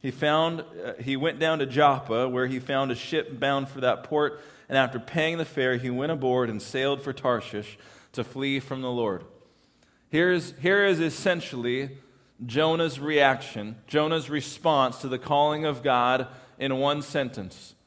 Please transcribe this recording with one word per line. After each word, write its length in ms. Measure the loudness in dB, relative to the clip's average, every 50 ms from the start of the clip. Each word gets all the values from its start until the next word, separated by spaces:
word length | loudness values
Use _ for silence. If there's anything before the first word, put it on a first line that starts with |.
| -6
He 80 | -6
found, 500 | -4 0 0 2 4 4 4 2 0 -4
uh, 320 | -10 -12 -12 -10 -10 -10 -8 -8
he 160 | -4 -4 -2
went 220 | 0 0 -2 0 0
down 220 | 0 2 2 2
to 60 | 0
Joppa, 640 | 0 2 6 6 6 6 4 0 -2 0 0 0 0
where 180 | 0 0 0
he 140 | 0 -2 -4
found 320 | -4 -2 0 0 0 0 -2
a 20 |
ship 460 | -6 -6 -2 -2 -2 -2 -2 -6 -2
bound 300 | 0 0 0 0 -2 -4
for 100 | -6 0
that 240 | 0 0 0 0 -4
port, 380 | -2 0 0 0 0 -2 -6 -16 -20 -20 -20 -10 _
and 80 | 2
after 240 | 2 2 2 0 -8
paying 380 | -10 -4 -2 0 0 0 0 -2
the 80 | -6
fare, 320 | -4 -2 0 2 2 2 0
he 100 | -2 -4
went 240 | -4 -2 -2 -2 -2
aboard 380 | 0 0 2 2 2 2 0
and 100 | -2 -6
sailed 400 | -8 -6 -4 -2 0 0 0 -2
for 140 | -4 -8 -8
Tarshish 640 | -2 0 0 0 0 -2 -4 -8 -8 -8 -8 -16 -20 -20 -20 -20 -20 -20 _ -8
to 100 | -8 -6
flee 380 | -6 -6 -4 -2 -2 -2 -2
from 220 | -4 -6 -10 -6 -6
the 80 | -4
Lord. 340 | -2 0 0 0 -2 -4 -8 -14 -20 -20 _ _ _ _ _ _ _ _ _ _ _ _ _ _
Here's, 420 | 2 2 4 4 2 0 -2 -6 -12 -2
here 260 | 2 2 4 6 6
is 160 | 4 4 2
essentially 960 | 0 -2 -2 -2 0 0 0 0 -4 -8 -8 -4 -2 -2 -2 -2 -4 -6 -10 -16 -20 -20 _ _ _ _ _ _ -12
Jonah's 540 | -4 0 2 2 2 4 2 0 -2 -2 -4
reaction, 760 | -4 2 4 6 6 6 6 2 -2 -10 -10 -8 -8 -8 -10 -14 -14 -2
Jonah's 420 | 0 0 2 2 0 -2 -2 -4
response 680 | -6 -6 -6 -6 -12 -2 0 2 4 4 4 2 0 -4
to 100 | -6 -6
the 100 | -6 -6
calling 460 | -2 0 2 4 4 2 2 0 -2
of 180 | -2 -4 0 0
God 460 | 2 4 4 4 4 2 2 0 -4 -10 -20 -20 -20 -10 -6
in 160 | -2 -2 0
one 260 | 2 2 0 0 0 -4
sentence. 720 | -4 -2 -2 -2 -2 -6 -8 -10 -12 -12 -16 -20 -20 -20 _ _